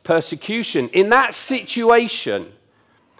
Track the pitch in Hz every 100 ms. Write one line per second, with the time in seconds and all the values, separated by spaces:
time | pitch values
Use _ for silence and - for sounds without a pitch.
0 | - 165 160 156 - 226 - 156 120 180
1 | 202 240 262 - - 262 196 240 233 233
2 | 240 - - - 85 _ _ _ _ _
3 | _ _